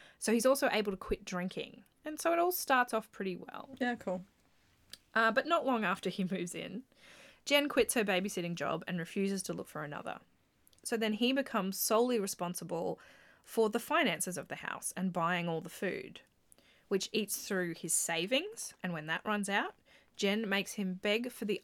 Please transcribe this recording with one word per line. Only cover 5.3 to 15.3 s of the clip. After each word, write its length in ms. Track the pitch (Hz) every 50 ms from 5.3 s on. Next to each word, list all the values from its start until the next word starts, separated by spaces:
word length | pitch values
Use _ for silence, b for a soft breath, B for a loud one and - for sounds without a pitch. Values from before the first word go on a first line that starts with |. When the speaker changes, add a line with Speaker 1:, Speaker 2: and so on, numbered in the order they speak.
Speaker 1:
but 140 | - - - 302
not 180 | 339 330 -
long 180 | 269 254 226 214
after 260 | 180 190 - - 185
he 140 | - - 185
<laughs> 60 | 165
moves 240 | 190 180 175 175 -
in, 280 | 165 170 180 185 233 - _ B B B B B B B B B B -
Jen 240 | - 285 285 285 285
quits 260 | - 277 214 - -
her 100 | 254 208
babysitting 500 | 202 190 180 190 202 - 185 170 170 170
job 300 | - 143 - - 170 -
and 120 | - 180 175
refuses 440 | 165 - - 202 196 196 196 190 -
to 80 | -
look 160 | 170 - 185 -
for 140 | - 151 151
another. 340 | 147 147 - - - - - - _ _ _ _ _ _ _ _ _ _ _ -
So 120 | - 240
then 160 | 220 220 220 214
he 180 | 208 247 247
becomes 440 | 269 277 269 - - 214 185 190 190 -
solely 400 | - - 220 220 240 254 247 226
responsible 800 | 190 196 - - 175 175 175 - 175 165 175 165 185 180 160 B B B B B B B B B _
for 240 | - - 226 220 214
the 120 | 214 233
finances 580 | - - 285 339 311 208 165 165 - 185 180 -
of 80 | - -
the 60 | -
house 360 | - - - - - - - -
and 160 | - 185 185
buying 360 | 175 180 165 170